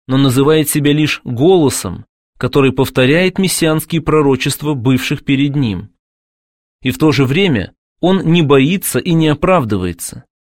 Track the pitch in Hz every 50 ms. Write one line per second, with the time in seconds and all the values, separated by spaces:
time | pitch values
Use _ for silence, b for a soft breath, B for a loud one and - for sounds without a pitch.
0 | _ - 131 135 139 135 117 131 139 147 160 160 151 - - 151 143 143 147 151
1 | 156 143 - - - - 123 113 139 180 190 180 151 127 - - - 95 85 87
2 | - _ _ _ _ _ _ - - 110 - 147 135 131 127 139 135 - - 131
3 | 127 127 147 170 185 185 185 - 190 170 - - 165 160 156 156 - - 170 160
4 | 147 - 151 156 147 139 135 131 - 147 135 - 147 151 151 131 110 131 131 123
5 | - - 156 - - - 139 131 143 147 135 147 139 113 98 87 104 - _ _
6 | _ _ _ _ _ _ _ _ _ _ _ _ _ _ _ _ - 127 127 -
7 | 151 156 139 113 139 120 135 175 202 185 139 104 90 - _ _ _ _ _ -
8 | - 175 190 190 - 160 165 175 160 135 143 135 131 147 190 190 - - - -
9 | - 185 165 165 160 151 147 147 170 180 185 175 131 107 104 95 90 90 85 -
10 | - - - - - _ _ _ _